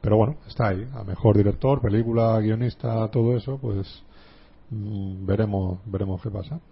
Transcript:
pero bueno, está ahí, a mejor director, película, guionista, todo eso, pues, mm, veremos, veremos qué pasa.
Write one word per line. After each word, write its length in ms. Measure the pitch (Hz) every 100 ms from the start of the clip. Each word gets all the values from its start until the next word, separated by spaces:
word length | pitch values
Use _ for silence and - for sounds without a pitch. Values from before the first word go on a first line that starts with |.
pero 160 | - 107
bueno, 200 | 110 151 -
está 220 | - 113
ahí, 180 | 92 120
a 80 | 135
mejor 320 | 98 92 117 104
director, 440 | 101 98 131 139
película, 580 | 117 104 117 117 113 110
guionista, 680 | 107 110 120 - 120 113 110
todo 260 | 135 117 120
eso, 220 | 107 135
pues, 420 | 131 98 95 - - - - - - - -
mm, 560 | 110 104 104 98 95 95
veremos, 520 | 101 110 101 92 92 104
veremos 360 | 95 98 90
qué 80 | -
pasa. 300 | 101 95 165 -